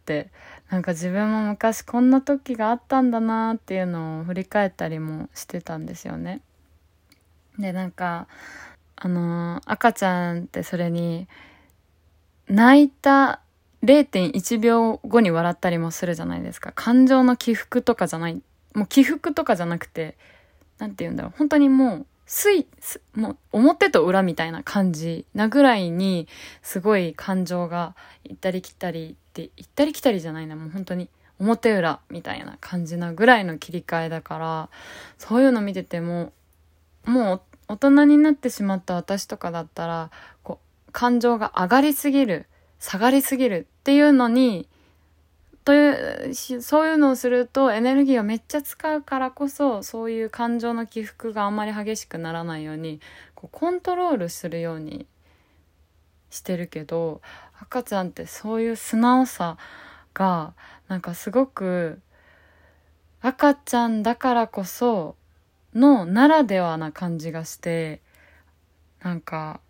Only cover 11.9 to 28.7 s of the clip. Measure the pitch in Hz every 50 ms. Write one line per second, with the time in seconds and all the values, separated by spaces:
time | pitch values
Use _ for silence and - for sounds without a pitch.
11.9 | _ _ _ _ _ _ _ _ _ _ _ - 196 208 233 247 277 294 294 277
12.9 | - _ - 277 277 277 277 240 - - _ _ _ _ _ _ _ - - 214
13.9 | 277 302 285 - - 190 180 156 - 196 - - 233 220 220 240 233 233 226 226
14.9 | 214 - - 214 208 233 220 180 165 165 170 175 175 - - 180 175 165 165 165
15.9 | 165 - 185 175 170 160 165 - 175 170 - - 175 - - - - - - 226
16.9 | 240 254 262 254 269 262 254 247 247 - - 240 226 202 - - - 247 - -
17.9 | 226 - 185 160 - 160 165 170 165 180 - _ _ _ _ _ - 214 202 -
18.9 | - 277 269 254 330 294 - 349 285 330 302 285 220 175 175 170 170 165 - -
19.9 | - 165 160 156 - _ _ _ _ _ _ _ _ _ _ _ _ - 214 208
20.9 | 196 - 170 165 - 175 - - - - 302 285 311 294 285 269 269 262 262 247
21.9 | 180 - 277 _ _ _ _ - - - - 415 403 339 - _ _ _ - -
22.9 | - - _ _ - 214 220 196 - _ _ _ - 214 240 302 349 - 415 381
23.9 | - 180 156 180 180 190 190 180 160 - 160 165 165 165 - - - 202 190 185
24.9 | 160 151 160 170 165 160 - _ - 202 214 220 214 285 277 262 233 202 180 170
25.9 | 165 180 190 190 185 170 165 - - - - - - - - - - 196 175 214
26.9 | 214 196 175 165 151 - - - 190 185 180 175 180 175 175 165 170 175 170 160
27.9 | - _ - - - _ - - - - - 185 180 185 180 -